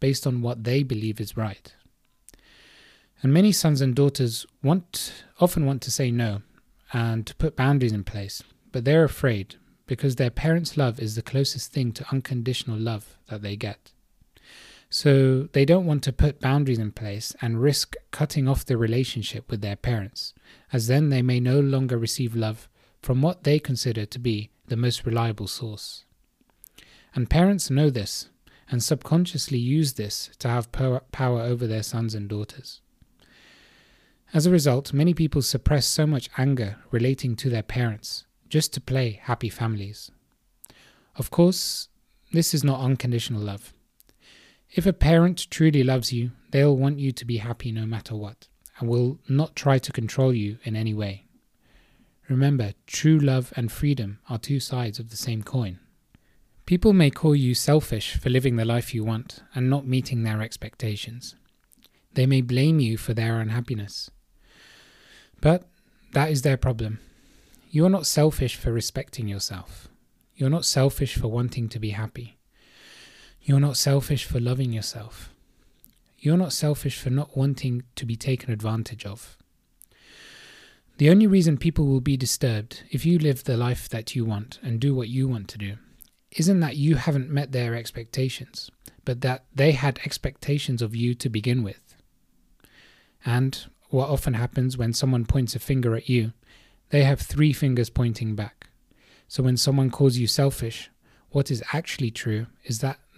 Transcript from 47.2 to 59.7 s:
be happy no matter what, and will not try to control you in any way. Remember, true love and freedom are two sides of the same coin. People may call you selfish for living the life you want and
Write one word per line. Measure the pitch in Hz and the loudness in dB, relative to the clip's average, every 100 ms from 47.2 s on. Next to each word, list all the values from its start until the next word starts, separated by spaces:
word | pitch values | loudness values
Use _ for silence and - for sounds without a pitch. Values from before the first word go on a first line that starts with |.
be | 120 113 | -6 -6
happy | 117 - 120 | -6 -8 -6
no | 110 110 | -6 -4
matter | 110 - 107 | -6 -8 -10
what, | 104 - - _ - - | -10 -16 -20 _ -20 -6
and | 117 | 0
will | 120 123 151 - | 2 0 -2 -2
not | 135 - | 0 0
try | - 143 135 | 0 2 2
to | - | 0
control | 127 110 - 131 | -6 -4 2 2
you | 120 104 110 | 2 -2 -6
in | 117 | -6
any | 110 113 | -4 -2
way. | 107 101 98 _ _ _ _ _ _ _ _ _ _ - | -2 -4 -6 _ _ _ _ _ _ _ _ _ _ -2
Remember, | 131 143 139 104 - - | 2 2 2 -2 -6 -10
true | - 156 156 | 0 4 4
love | 139 131 123 | 4 2 -2
and | - 117 | -4 -6
freedom | - 143 131 101 104 - | -2 0 0 -4 -10 -10
are | 117 | -8
two | - 139 | -4 -4
sides | - 123 120 101 | -2 -4 -6 -8
of | 113 | -12
the | 110 | -10
same | 120 110 | -6 -6
coin. | 104 127 101 90 _ _ _ _ _ _ _ _ - | -4 -4 -4 -8 _ _ _ _ _ _ _ _ -2
People | 180 220 | 4 6
may | 190 143 | 6 6
call | - 160 143 | 4 2 4
you | 123 | 2
selfish | 120 - 151 - 110 - - | 0 2 2 2 -6 -4 -4
for | - | 2
living | 127 131 117 | 2 2 0
the | |
life | 113 120 - | 0 0 -2
you | 113 | -4
want | 107 113 - - - | -2 -4 -6 -18 -10
and | 131 127 | -2 0